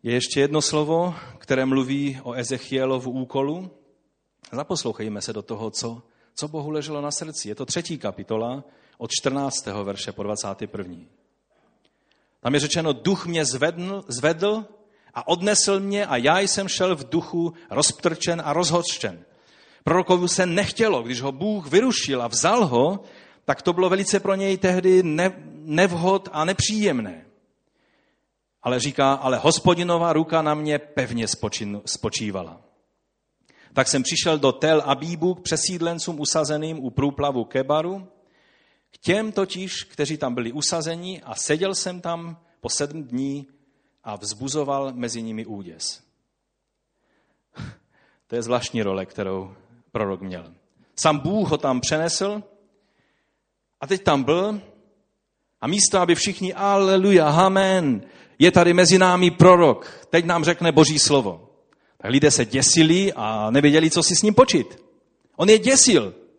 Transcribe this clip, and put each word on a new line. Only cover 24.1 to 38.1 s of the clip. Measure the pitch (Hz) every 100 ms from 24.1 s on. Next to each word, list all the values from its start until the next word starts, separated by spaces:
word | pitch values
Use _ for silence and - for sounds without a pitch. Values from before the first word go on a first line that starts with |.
| 202
pro | 196
něj | 196 196 190
tehdy | 190 180 185 185
ne-, | 175 151 185 185 -
nevhod | - - 151 185 170 175 196 190
a | 151
nepříjemné. | 160 190 - 214 208 131 104 82 - _ _ _ _ _ _ _ _ _ _ _ _ _
Ale | 120 127
říká: | 131 131 135
„Ale | 139 135 123
Hospodinova | 147 160 - 175 175 170 170
ruka | 156 160 165
na | 151
mě | 151 151 147
pevně | - - 123 117 110
spočin-, | - 107 - 104 104 -
spočívala. | - 110 - 107 95 85 85 _ _ _ _ _ _ _ _ _ _ _
Tak | - 131
jsem | 143
přišel | 123 165 175 156
do | 139
Tel | 127 156 156 139
Abíbu | 139 156 170 170
k | 180
přesídlencům | - 160 - 180 170 170 170 156
usazeným | 147 160 143 151 156 160
u | 131
průplavu | 123 143 139 143 131
Kebaru, | 110 135 135 151 170 196 185